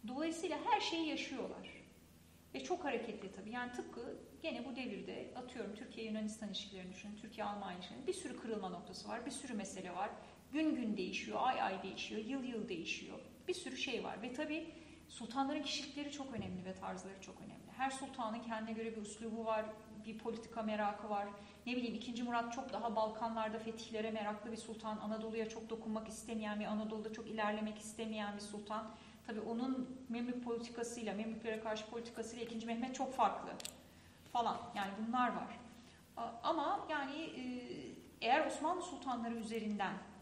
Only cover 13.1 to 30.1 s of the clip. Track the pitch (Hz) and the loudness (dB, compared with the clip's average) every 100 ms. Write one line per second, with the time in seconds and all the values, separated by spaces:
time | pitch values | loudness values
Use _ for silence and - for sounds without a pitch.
13.1 | - - - - 359 277 262 277 220 185 | -10 -10 -8 -2 -2 -2 0 2 2 0
14.1 | 196 247 247 302 311 330 - - - - | -2 -2 0 0 0 -2 -10 -14 -16 -14
15.1 | - 226 254 269 302 285 - - 285 285 | -8 -2 2 4 4 2 0 -2 -4 -4
16.1 | 285 262 220 190 180 185 185 190 185 190 | -4 -4 -2 -2 -2 -4 -4 -4 -4 -6
17.1 | 196 - - - - - - 262 262 269 | -10 -12 -10 -12 -12 -12 0 2 2 -4
18.1 | - 220 226 226 220 226 220 226 214 202 | 0 0 0 -2 -2 0 -2 -2 -2 -6
19.1 | - 226 226 220 220 214 - - - 220 | -4 -4 0 4 4 2 -6 -12 -10 -8
20.1 | 220 233 220 - 233 214 214 208 - 220 | -4 -2 -2 -4 0 2 4 4 2 0
21.1 | 202 208 - - - 240 247 226 196 - | 2 0 -4 -12 -8 0 2 2 0 -2
22.1 | 226 240 233 233 254 262 214 233 214 220 | 0 4 4 2 -2 -2 0 2 4 4
23.1 | 214 233 226 214 220 226 220 - 220 220 | 4 0 2 2 0 -2 -4 -4 0 0
24.1 | 214 208 208 240 220 - 220 214 214 208 | 2 0 0 -4 -6 -6 -4 -2 -2 0
25.1 | 220 220 226 220 233 220 220 220 220 214 | 0 0 0 0 -2 -4 -2 0 0 -2
26.1 | - - 220 214 208 196 214 214 220 214 | -6 -2 0 2 0 2 2 2 0 -2
27.1 | 220 214 220 208 214 214 214 - - 220 | -4 -2 4 4 4 0 -2 -8 -4 -2
28.1 | 214 208 202 - 208 - 214 226 - - | 0 -2 -2 -4 -6 -2 -2 -2 -10 -16
29.1 | - - 214 - 233 262 262 - - - | -12 -4 -2 0 2 4 2 0 -6 -4